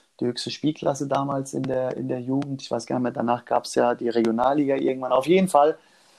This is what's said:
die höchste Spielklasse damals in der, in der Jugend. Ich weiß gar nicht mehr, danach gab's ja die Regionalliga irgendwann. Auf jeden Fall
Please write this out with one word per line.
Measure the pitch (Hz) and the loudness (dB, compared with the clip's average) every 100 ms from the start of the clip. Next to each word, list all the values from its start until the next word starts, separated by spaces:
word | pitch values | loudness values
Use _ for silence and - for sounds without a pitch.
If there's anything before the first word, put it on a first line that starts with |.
| _ - | _ -6
die | 123 | -4
höchste | 120 123 | -4 -8
Spielklasse | - 147 151 151 139 143 | -4 -2 0 -2 -2 -2
damals | 143 139 139 135 139 | -2 -2 -4 -4 -4
in | |
der, | 131 131 127 - | -2 -2 -2 -4
in | 131 | -4
der | 127 | -4
Jugend. | 123 135 139 135 | -2 -2 -2 -6
Ich | - | -4
weiß | 120 - | -4 -2
gar | 131 | -2
nicht | |
mehr, | 123 | -2
danach | 123 117 120 - | -2 -2 -2 0
gab's | 127 - 131 | -2 0 2
ja | 123 120 | 2 0
die | 117 | 0
Regionalliga | 117 117 113 123 147 139 135 | 0 2 2 2 2 0 0
irgendwann. | 139 131 127 | 0 -2 0
Auf | 131 143 | 2 4
jeden | 185 190 | 4 4
Fall | 143 151 156 _ _ _ | 4 4 2 _ _ _